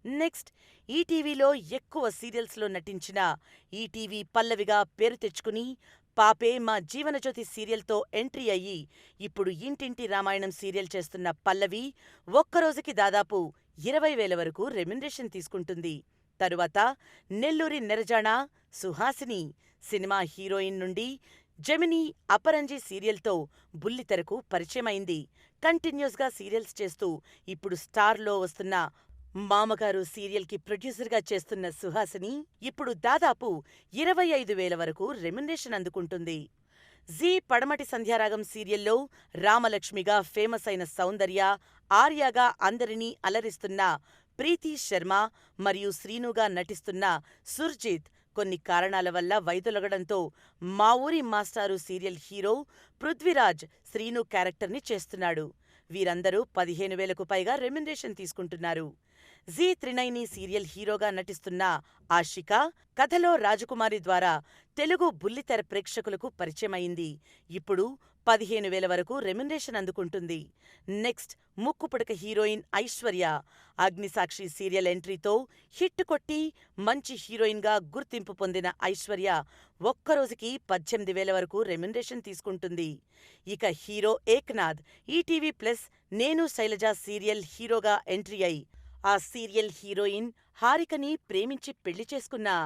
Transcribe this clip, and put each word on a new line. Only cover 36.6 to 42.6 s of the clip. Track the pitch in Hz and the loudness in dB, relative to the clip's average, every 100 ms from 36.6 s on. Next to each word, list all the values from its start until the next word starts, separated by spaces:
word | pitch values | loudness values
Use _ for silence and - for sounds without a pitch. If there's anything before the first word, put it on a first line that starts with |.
| _ _ - _ - | _ _ -20 _ -18
జీ | 160 339 370 | 0 2 2
పడమటి | - 240 269 294 277 | 2 2 2 -2 -4
సంధ్యారాగం | 240 226 233 214 214 | -6 0 2 2 -2
సీరియల్లో | 208 220 196 208 208 226 277 _ _ 160 | -6 -10 -4 0 4 2 2 _ _ 2
రామలక్ష్మిగా | 202 226 233 208 - 202 185 208 | 6 6 4 0 -4 -4 4 4
ఫేమస్ | 170 - 220 226 226 | 2 0 0 0 -4
అయిన | 190 | -4
సౌందర్య, | 165 - 180 202 190 185 190 202 _ _ _ | -4 -2 -2 0 0 4 2 2 _ _ _
ఆర్యగా | 202 277 302 269 247 240 - | 8 8 6 2 6 4 6